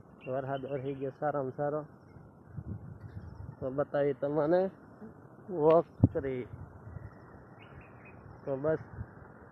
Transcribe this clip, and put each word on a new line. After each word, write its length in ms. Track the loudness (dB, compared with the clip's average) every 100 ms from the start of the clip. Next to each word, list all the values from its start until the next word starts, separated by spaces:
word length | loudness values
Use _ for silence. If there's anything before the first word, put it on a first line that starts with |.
| -20 -14 -4
વરસાદ 360 | -4 -2 -4
વરસી 300 | -2 -4 -4
ગયો 180 | -4 -6 -2
સારામાં 360 | 0 0 -2 -2
સારો, 280 | -2 -2 -6 -16 -20 -20 -20 -20 -14 -10 -8 -8 -10 -14 -12 -12 -12 -12 -14 -6
તો 100 | -4
બતાવી 420 | 0 0 4 2
તમને 580 | 2 2 2 6 6 4 -2 -20 -16 -16 -16 -20 -18 -6
વોકરી. 960 | 6 10 8 6 6 6 6 -2 -4 -6 -10 -14 -16 -14 -14 -14 -18 -20 -20 -20 -20 -18 -18 -18 -20 -20 -18 -18 -10
તો 120 | -4 0
બસ 220 | 2 0 -2 -10 -10 -12 -20 -20 -20